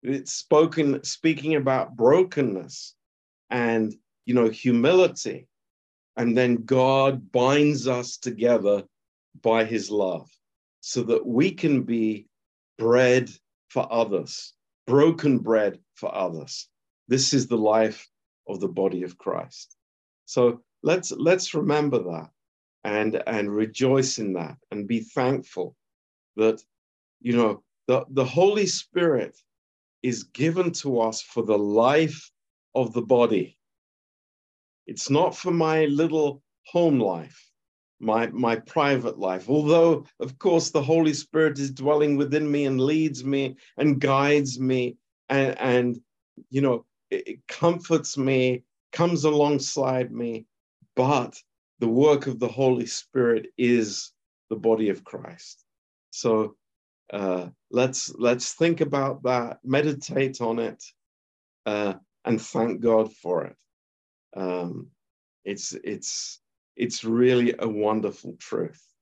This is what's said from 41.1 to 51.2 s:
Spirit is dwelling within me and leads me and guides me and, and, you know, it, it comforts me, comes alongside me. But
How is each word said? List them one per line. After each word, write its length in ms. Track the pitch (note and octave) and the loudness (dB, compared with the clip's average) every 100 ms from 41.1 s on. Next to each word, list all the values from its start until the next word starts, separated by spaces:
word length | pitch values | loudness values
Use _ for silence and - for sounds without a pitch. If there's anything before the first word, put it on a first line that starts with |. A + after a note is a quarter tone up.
Spirit 440 | C#3+ - D#3 D#3 C3+ | 0 -4 0 0 0
is 120 | C#3 | -8
dwelling 480 | C3 C3+ D3+ D3 C#3+ | -4 0 2 2 0
within 320 | C#3+ D3+ D3+ | 0 0 0
me 160 | C#3+ C#3 | -2 0
and 120 | C3 | 0
leads 460 | C3 D#3 D#3 B2+ | 0 2 0 -2
me 320 | C3 C#3 C3+ C3 _ - | -4 -2 -4 -8 _ -2
and 200 | D3+ C#3 | 0 2
guides 600 | C#3 C3+ C#3+ D3 C#3 B2 | 2 2 4 2 0 -4
me 380 | C3 B2+ B2 - _ _ _ | -2 0 -2 -6 _ _ _
and, 280 | C#3 C3+ - | 0 0 -2
and, 420 | B2+ B2 B2 A#2+ _ _ _ - - | 2 2 2 -4 _ _ _ -20 -6
you 100 | C3 | 0
know, 240 | C#3 A#2 _ _ _ | 0 0 _ _ _
it, 160 | - - | -8 -6
it 120 | B2+ - | -16 -16
comforts 680 | - E3+ F3 F3 D#3+ D3 - | 0 0 0 0 -2 -2 -4
me, 460 | C3+ C3 B2+ B2+ _ _ _ | 0 2 0 -2 _ _ _
comes 320 | - E3+ E3 | -2 0 2
alongside 880 | D3+ D3 D3 C#3+ - - C3+ C3 B2 | 2 2 2 2 -2 -2 -2 0 -4
me. 320 | A#2 A#2+ A2+ - _ _ _ _ - | -6 -8 -8 -14 _ _ _ _ -2
But 440 | B2+ C#3+ | 2 2